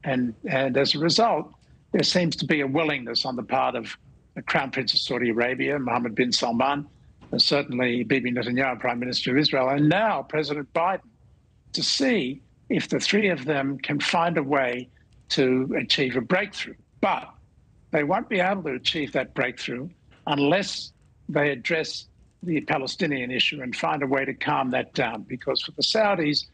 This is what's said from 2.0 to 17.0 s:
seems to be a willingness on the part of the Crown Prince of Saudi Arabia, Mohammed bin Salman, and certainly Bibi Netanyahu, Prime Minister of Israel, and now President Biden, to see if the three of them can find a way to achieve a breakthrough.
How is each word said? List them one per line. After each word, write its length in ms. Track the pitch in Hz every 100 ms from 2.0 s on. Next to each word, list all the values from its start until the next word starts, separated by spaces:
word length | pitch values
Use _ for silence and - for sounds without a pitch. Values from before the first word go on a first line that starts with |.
seems 320 | 139 180 170 -
to 100 | 131
be 140 | 156
a 60 | 135
willingness 580 | 143 160 143 120 117
on 120 | 135 123
the 60 |
part 320 | 104 131 127 123
of 200 | 113 - - - _
the 80 | -
Crown 300 | - 160 135
Prince 200 | 123 135
of 40 | -
Saudi 320 | - 123 120
Arabia, 480 | 113 120 127 135 147
Mohammed 380 | 123 120 120 107
bin 160 | 127
Salman, 540 | - 123 117 131 143 147 - - - -
and 100 | 131
certainly 600 | - 143 139 123 127 120
Bibi 300 | 110 135 123
Netanyahu, 480 | 123 117 123 135 120
Prime 180 | 123 120
Minister 320 | 127 123 -
of 80 | 127
Israel, 300 | 151 139 131
and 200 | 143 151
now 340 | 180 220 165
President 500 | 135 156 147 147 139
Biden, 280 | 170 170 190 - _ - _ _ _ _
to 100 | -
see 600 | 143 - 269 226 127 143 _ _ _
if 200 | - -
the 100 | 147
three 300 | - 202 202
of 160 | 160
them 340 | 127 143 135 135
can 220 | - 147
find 360 | - 175 170 170
a 60 |
way 460 | 139 143 127 120 123 _ _ - -
to 420 | - 131 127 131 -
achieve 380 | 123 - 131 127
a 40 |
breakthrough. 540 | 113 185 202 - - - _ _